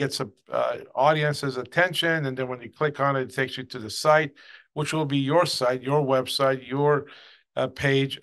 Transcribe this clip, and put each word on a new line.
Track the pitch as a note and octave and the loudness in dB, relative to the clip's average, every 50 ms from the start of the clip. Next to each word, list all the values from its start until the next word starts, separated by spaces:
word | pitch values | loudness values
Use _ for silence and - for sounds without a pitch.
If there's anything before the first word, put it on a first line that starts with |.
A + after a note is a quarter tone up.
| C#3+ | -4
gets | C3+ - - | -4 -4 -6
a, | C3 G#2 - _ _ - B2 B2 | -8 -8 -10 _ _ -6 -2 -2
uh, | B2 A#2+ A#2+ A#2 - - - A#2+ C3 D3+ | 0 0 -2 -6 -10 -8 -2 2 2 2
audience's | D#3+ D#3 D3+ D3+ C#3+ - - C3+ B2 B2+ | 2 2 0 0 -2 -2 -4 -6 -6 -6
attention. | B2 - - E3+ F3+ F#3 - - E3 E3 E3 D#3+ C#3+ | -8 -2 0 0 2 2 0 0 0 0 0 0 -2
And | C3+ C3 C3 | -4 -4 -4
then | C3 B2 | -6 -6
when | B2+ A#2 A#2 | -6 -10 -10
you | A2 - - | -16 -6 -4
click | D#3 D3+ C#3 - | -2 -2 0 0
on | C#3 C#3 C#3 | 0 0 2
it, | C3+ B2+ A2 | 0 -2 -4
it | - | -2
takes | C3+ C3 B2+ - C3 | -4 -4 -4 -4 -10
you | B2 | -12
to | - - B2 | -12 -12 -12
the | G#2+ G#2+ - - - | -12 -10 -8 0 4
site, | D#3 D3+ D#3 D#3 D3 - - - - - - - _ _ D3 | 4 6 6 4 0 -4 -14 -20 -20 -20 -20 -20 _ _ -6
which | D3+ - D#3 | -4 -2 0
will | D#3+ D#3 C#3 C#3+ | -2 0 0 0
be | C#3 C3+ C3 | 0 2 4
your | D3+ F3 E3+ | 4 4 4
site, | D3+ - - C3 B2 B2+ B2+ B2+ | 2 0 0 0 0 0 0 -2
your | C3 C#3+ D#3 D3 C3 C3+ | 0 0 0 2 2 2
website, | C3 B2+ C3 - - C#3 C3+ C3+ C3 B2+ A#2+ C3 | 2 0 -2 -2 0 2 2 2 0 -4 -6 -2
your, | C#3 C#3+ D3 D3 C#3 C#3+ - - - - - - _ _ _ _ | 2 4 4 4 2 0 -6 -14 -20 -20 -20 -20 _ _ _ _
uh, | C3 C3 C3 C3 - C#3 | -4 -4 -4 -4 -2 0
page | C#3+ C3+ C3+ C3+ C3+ - - | 2 2 2 2 0 -4 -10